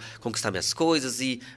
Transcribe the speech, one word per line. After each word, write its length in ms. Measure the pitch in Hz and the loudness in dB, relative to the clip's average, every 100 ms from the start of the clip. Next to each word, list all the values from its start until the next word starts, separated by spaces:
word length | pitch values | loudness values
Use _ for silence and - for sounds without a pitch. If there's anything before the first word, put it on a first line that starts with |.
| - - | -10 -8
conquistar 320 | 120 113 107 | -4 -2 0
minhas 240 | 92 - - | 0 -2 2
coisas, 440 | 165 160 131 117 | 4 4 2 -2
e 220 | 131 120 - | -2 -2 -6